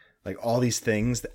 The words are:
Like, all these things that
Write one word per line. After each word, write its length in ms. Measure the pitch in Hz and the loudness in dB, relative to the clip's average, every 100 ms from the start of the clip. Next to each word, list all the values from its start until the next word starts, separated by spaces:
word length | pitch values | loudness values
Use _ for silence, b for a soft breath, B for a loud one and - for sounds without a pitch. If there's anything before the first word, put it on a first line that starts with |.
| b b | b b
Like, 120 | 101 92 | -10 -6
all 140 | 117 120 | 0 2
these 200 | 123 110 | 2 0
things 400 | - 107 117 120 | 0 2 2 0
that 80 | - | -2